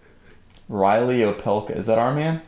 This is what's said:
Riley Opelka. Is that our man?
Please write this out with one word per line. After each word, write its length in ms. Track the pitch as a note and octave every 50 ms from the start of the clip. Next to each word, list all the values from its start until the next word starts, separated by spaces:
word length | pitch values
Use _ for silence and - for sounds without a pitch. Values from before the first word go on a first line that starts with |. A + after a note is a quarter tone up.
| _ - - - - - - - - - - - - -
Riley 520 | A2 G2+ F#2+ G2 G#2 A2+ A#2+ B2+ B2+ B2
Opelka. 560 | A2+ G#2 G2 - - - G2+ G#2 - - - -
Is 80 | G2
that 120 | A2+ A2 A2+
our 160 | A#2 B2+ C#3
man? 280 | D3 D3+ D#3+ E3 D#3+ -